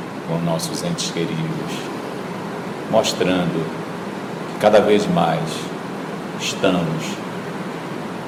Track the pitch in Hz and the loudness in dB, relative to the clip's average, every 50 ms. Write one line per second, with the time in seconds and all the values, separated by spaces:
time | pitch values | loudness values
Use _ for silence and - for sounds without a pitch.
0 | - - - - - - 82 85 85 82 82 82 82 - - - - 87 85 82 | -8 -8 -8 -8 -4 -2 -2 0 2 2 0 0 0 -2 -4 -2 -2 -2 -2 -2
1 | - - - 85 85 80 82 80 80 80 80 78 - 82 - - - - - - | -2 -2 0 0 0 0 0 -2 -2 -2 -2 -2 -2 -4 -4 -4 -4 -4 -6 -6
2 | - - - - - - - - - - - - - - - - - - - 110 | -6 -6 -6 -6 -6 -6 -6 -6 -6 -6 -6 -6 -6 -6 -6 -6 -4 4 4 4
3 | 107 - - - 95 90 92 92 87 82 80 82 80 78 80 - - - - - | 4 4 2 2 4 4 4 4 4 2 2 0 0 -2 -4 -6 -6 -6 -8 -8
4 | - - - - - - - - - - - - - 107 107 107 98 104 107 104 | -6 -6 -6 -6 -6 -6 -6 -6 -6 -8 -4 4 6 8 8 8 8 8 6 6
5 | 95 87 85 85 85 82 80 80 80 80 - - - - - - - - - - | 6 4 4 4 4 4 4 2 0 -2 -4 -4 -4 -6 -6 -6 -6 -6 -6 -6
6 | - - - - - - - - - - - - - 95 92 87 85 80 80 80 | -6 -6 -6 -6 -8 -8 -6 -4 -4 -4 -2 2 2 2 4 4 2 0 0 -2
7 | 80 - - - - - - - - - - - - - - - - - - - | -2 -4 -6 -6 -6 -6 -6 -6 -6 -6 -6 -6 -6 -6 -6 -6 -6 -6 -6 -6
8 | - - - - - | -6 -6 -6 -6 -8